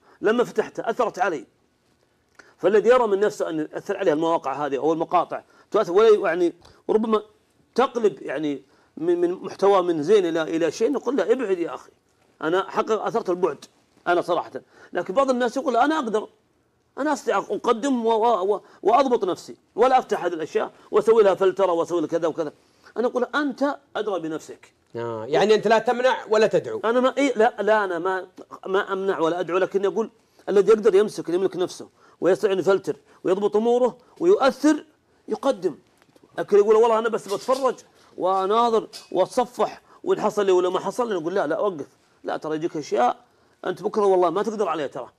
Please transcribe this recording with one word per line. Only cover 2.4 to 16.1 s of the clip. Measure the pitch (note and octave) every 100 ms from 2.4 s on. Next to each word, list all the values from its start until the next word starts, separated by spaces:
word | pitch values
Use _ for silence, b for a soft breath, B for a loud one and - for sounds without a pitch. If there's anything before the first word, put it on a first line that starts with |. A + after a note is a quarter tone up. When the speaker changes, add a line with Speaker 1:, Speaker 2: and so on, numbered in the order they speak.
| b b
Speaker 1:
فالذي | F3 G#3+ G3+
يرى | B3+ A3+
من | G3
نفسه | G#3 - F3
أن | D#3+
يأثر | D3+ - - -
عليه | F#3
المواقع | D3+ E3 E3 C3+ C3+ D3
هذه | C3+
أو | C#3+
المقاطع | E3 E3 F3+ C#3+ C3 - b b
تؤثر، | G3+ G3+
ولا | F3 A3+ G#3 F#3+
يعني | E3 F3 - b b -
ربما | A3 A3 G#3+ G#3+ _ _ _ _ -
تقلب | B3+ A#3+ G#3+ C#3
يعني | - C#3 D3+ C#3 - b b -
من، | E3 F3
من | F3
محتوى | F#3 F#3+ - F#3+ G3+
من | F3+ E3
زين | D3 G#3+ F3
إلى، | E3
إلى | D#3 E3 D#3+
شيء، | - A3+
نقول | C4 - C4
له: | F3+
"ابعد | B3+ A3 F#3
يا | D#3+ B2+
أخي". | - _ _ _ _ _
أنا | D#3 F3+ -
حقق | - G#3+ G#3+ -
أثرت | G3 G3+
البعد | F3+ F3+ C#3 - _ _ _ -
أنا | F3
صراحةً، | D3+ E3+ A#2 C3+ - b b
لكن | F3 F3
بعض | F#3+ C4+
الناس | B3 B3 B3+
يقول: | C4 A#3
"أنا | C#4+ D#4+
أقدر، | A#3